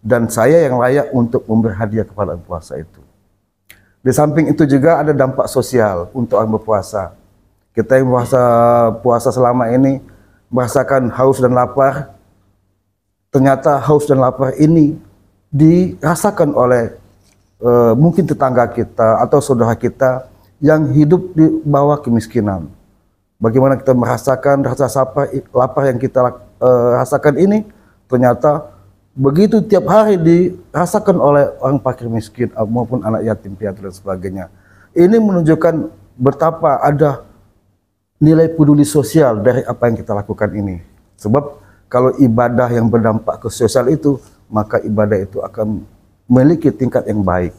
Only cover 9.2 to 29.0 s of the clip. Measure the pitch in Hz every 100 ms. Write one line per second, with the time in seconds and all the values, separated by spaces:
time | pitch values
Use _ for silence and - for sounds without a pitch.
9.2 | 131 120 123 123 120 127 135 135 - _
10.2 | _ _ _ 127 123 143 131 135 120 113
11.2 | 131 131 123 123 123 117 135 135 143 -
12.2 | _ _ _ _ _ _ _ _ _ _
13.2 | _ 139 135 135 160 139 135 147 - 135
14.2 | 127 127 131 131 151 165 147 156 - _
15.2 | _ _ _ 143 156 175 180 - 151 170
16.2 | 208 202 151 143 123 123 113 - _ _
17.2 | _ _ _ _ 117 120 117 113 160 170
18.2 | 160 156 131 123 117 120 107 - 113 107
19.2 | 120 147 131 127 117 113 117 - 131 127
20.2 | 110 _ _ _ 143 156 147 135 151 180
21.2 | 185 156 156 160 147 143 143 147 123 117
22.2 | 110 123 101 95 78 - _ _ _ _
23.2 | _ _ 113 120 135 131 - 127 120 123
24.2 | - 127 143 139 135 127 131 135 131 -
25.2 | 139 135 - 123 127 143 139 120 127 127
26.2 | 123 123 - _ 127 123 120 123 127 143
27.2 | 151 139 190 214 214 _ _ _ _ 127
28.2 | 123 117 151 147 - - _ _